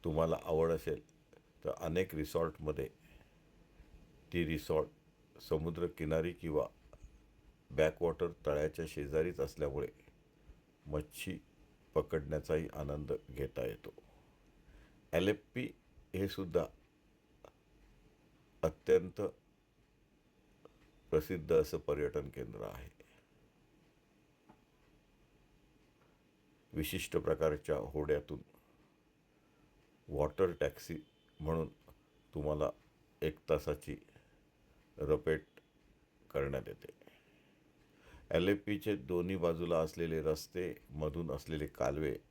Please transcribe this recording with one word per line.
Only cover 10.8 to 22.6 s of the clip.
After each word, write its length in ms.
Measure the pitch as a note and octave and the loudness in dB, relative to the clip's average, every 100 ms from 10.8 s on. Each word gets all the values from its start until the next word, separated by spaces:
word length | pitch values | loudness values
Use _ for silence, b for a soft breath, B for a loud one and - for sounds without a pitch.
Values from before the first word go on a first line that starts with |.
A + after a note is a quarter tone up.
| - | -4
मच्छी 520 | D2+ D2+ - - F2+ - _ - - - | -4 -4 -8 -8 -8 -12 _ -20 -20 -2
पकडण्याचाही 760 | D#2 D2+ D#2+ C#2+ D2+ - D#2 D#2+ | -2 0 -2 -2 -4 0 0 0
आनंद 400 | - C#2+ D2 C#2+ - - | -6 -4 -4 -4 -6 -6
घेता 360 | C2 C2+ - A#1+ | -6 -6 -2 -4
येतो. 280 | A1+ - - - - - - - - - B B B - | -6 -12 -18 -20 -20 -20 -20 -20 -20 -20 B B B 0
अलेप्पी 560 | D#2+ F#2+ G#2 - B2 A#2+ - _ - - | 2 4 2 -2 -8 -8 -10 _ -20 -8
हे 140 | F#2 G2 | -2 -2
सुद्धा 380 | - F#2 E2+ D#2+ - _ _ _ _ _ _ - _ _ - - - - _ _ _ _ - | -2 0 2 0 -6 _ _ _ _ _ _ -20 _ _ -20 -20 -20 -20 _ _ _ _ -2
अत्यंत 580 | D#2+ - - F#2 F2 - G2+ - _ _ _ _ _ _ _ _ _ _ _ _ - _ - - _ | -2 -2 4 4 4 -4 -6 -6 _ _ _ _ _ _ _ _ _ _ _ _ -20 _ -20 -20 _
प्रसिद्ध 500 | D#2 - F2+ D2 D#2 | 0 0 -6 4 4
असं 180 | D2+ D#2+ | 4 0
पर्यटन 500 | - D2 D2 D2 C#2+ | -2 0 0 -2 -6
केंद्र 340 | C2+ A#1+ G1+ | -8 -10 -8